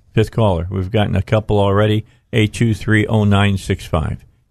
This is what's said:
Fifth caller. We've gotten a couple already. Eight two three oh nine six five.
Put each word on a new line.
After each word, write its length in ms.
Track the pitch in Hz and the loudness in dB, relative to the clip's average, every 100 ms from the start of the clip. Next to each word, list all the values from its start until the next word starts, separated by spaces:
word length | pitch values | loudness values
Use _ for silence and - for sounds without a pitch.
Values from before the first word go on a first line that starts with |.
| _ | _
Fifth 180 | - 107 | -2 0
caller. 360 | - 107 85 85 | 0 0 0 -4
We've 220 | 98 92 | -6 -2
gotten 240 | 110 95 92 | -2 0 -2
a 60 | |
couple 380 | - 110 - 104 | 0 -2 0 0
already. 460 | 101 98 107 107 - _ _ | 2 2 2 0 -4 _ _
Eight 200 | 113 107 | 0 0
two 200 | - 117 | 0 -2
three 320 | 104 - 107 - | 0 0 0 2
oh 160 | 110 104 | 2 2
nine 320 | 98 101 98 | 2 2 0
six 280 | - 95 - | -4 -6 -4
five. 380 | 85 76 - - _ _ | -4 -4 -8 -14 _ _